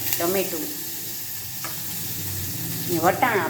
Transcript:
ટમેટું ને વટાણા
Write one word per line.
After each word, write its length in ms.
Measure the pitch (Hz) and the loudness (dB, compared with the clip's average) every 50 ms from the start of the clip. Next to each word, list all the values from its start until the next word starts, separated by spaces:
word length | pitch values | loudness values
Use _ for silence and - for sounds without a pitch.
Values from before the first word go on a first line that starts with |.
| - - - - | 0 0 2 2
ટમેટું 480 | 170 175 190 196 180 - 170 156 147 139 - - - - - - - - - - - - - - - - - - - - - - - - - - - - - - - - - - - - - - - - - - - 170 | 4 4 4 4 2 2 0 -2 -2 -4 -4 -4 -4 -6 -6 -6 -6 -6 -6 -6 -6 -6 -6 -6 -6 -6 -6 -6 -6 -6 -6 -4 -4 -4 -4 -4 -4 -4 -4 -4 -4 -2 -2 -2 -2 -2 -4 -2 -2 -2 -2 -2 0 2
ને 80 | 180 165 160 | 2 4 6
વટાણા 420 | 180 190 - 269 247 226 196 165 | 4 4 6 4 4 4 4 2